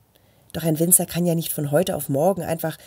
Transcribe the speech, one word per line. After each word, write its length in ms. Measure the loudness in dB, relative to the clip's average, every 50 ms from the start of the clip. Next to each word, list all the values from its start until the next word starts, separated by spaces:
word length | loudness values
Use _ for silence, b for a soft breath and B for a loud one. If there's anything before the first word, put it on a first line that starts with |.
| _ _ _ b b b b b b b
Doch 100 | -8 -4
ein 160 | 0 0 2 2
Winzer 280 | 2 4 4 2 2
kann 200 | 0 -2 0 0
ja 80 | 2 2
nicht 180 | 0 -2 -4
von 200 | -4 -4 -2 2
heute 240 | 2 2 2 2 -2
auf 120 | -4 -4 -2
morgen 340 | 0 2 2 2 2 0
einfach 360 | -2 -4 -4 -4 -4 -6 -6 -8 B